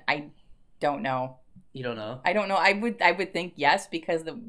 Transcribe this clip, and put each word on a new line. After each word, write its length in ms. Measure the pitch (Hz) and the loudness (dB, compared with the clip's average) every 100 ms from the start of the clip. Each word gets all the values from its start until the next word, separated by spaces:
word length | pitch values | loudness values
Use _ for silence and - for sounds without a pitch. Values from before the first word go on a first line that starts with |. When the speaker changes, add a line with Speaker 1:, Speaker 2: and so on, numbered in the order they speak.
| - | -2
Speaker 1:
I 220 | 147 147 - - - - - | -2 -4 -18 -20 -20 -20 -2
don't 220 | 147 143 | 0 0
know. 340 | 131 131 131 - - - - | -2 -2 -4 -8 -20 -20 -16
Speaker 2:
You 100 | 135 | -6
don't 140 | 123 113 | -6 -4
know? 240 | 107 131 | -8 -2
Speaker 1:
I 80 | - | 0
don't 160 | 208 196 | 0 2
know. 80 | 190 | 4
I 160 | 190 | 4
would, 300 | 208 240 - | 4 -2 2
I 100 | 185 | 2
would 220 | 196 185 | 2 -2
think 200 | 170 175 - | -4 -6 0
yes, 300 | 143 196 - | 4 4 0
because 380 | 165 160 165 | -6 -2 -2
the, 160 | 160 131 | -4 -10